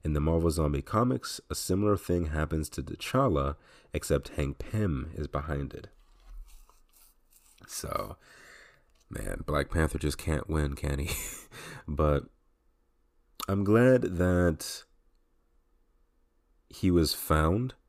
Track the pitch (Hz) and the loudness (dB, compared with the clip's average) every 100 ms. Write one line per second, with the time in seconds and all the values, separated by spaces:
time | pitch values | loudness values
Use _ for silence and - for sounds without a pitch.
0 | 80 76 76 82 82 80 76 69 - 107 | 0 2 2 4 2 2 0 0 0 0
1 | 123 - - - _ - - 92 104 98 | 0 0 -6 -12 _ -10 -2 0 2 2
2 | - 87 80 76 78 80 73 - 67 - | 0 -2 0 -2 -2 -2 -4 -8 -8 -10
3 | - 131 135 76 67 71 - - _ 76 | -2 0 2 2 0 -6 -14 -20 _ -8
4 | - 73 - - 69 69 - 107 101 67 | 0 -2 -2 -4 -4 -6 -6 -2 -2 -2
5 | 65 - 73 69 69 71 69 - - _ | -6 -8 -6 -6 -4 -4 -6 -10 -16 _
6 | _ _ - - - - - _ _ _ | _ _ -18 -18 -18 -20 -20 _ _ _
7 | - _ _ _ _ _ - - - - | -20 _ _ _ _ _ -14 -10 -6 -6
8 | - - - - - - - _ _ _ | -6 -14 -20 -20 -20 -20 -20 _ _ _
9 | _ - 50 50 - 73 71 87 78 - | _ -8 -6 -6 -2 -2 0 0 0 0
10 | 73 - - 76 - 80 73 69 71 69 | -2 -2 -2 -2 0 0 0 -2 -4 -4
11 | 78 - - - - - - - - 76 | -4 -6 -8 -14 -18 -18 -16 -14 -8 0
12 | 76 71 - _ _ _ _ _ _ _ | 2 2 -2 _ _ _ _ _ _ _
13 | _ _ _ _ - 98 98 110 127 127 | _ _ _ _ -4 0 4 6 8 6
14 | - 87 90 90 87 78 - - - _ | 2 2 4 6 4 2 -8 -12 -16 _
15 | _ _ _ _ _ _ _ _ _ _ | _ _ _ _ _ _ _ _ _ _
16 | _ _ _ _ _ _ _ - 95 87 | _ _ _ _ _ _ _ 0 4 6
17 | 78 - - 78 78 101 127 - | 4 0 2 4 4 2 -2 -8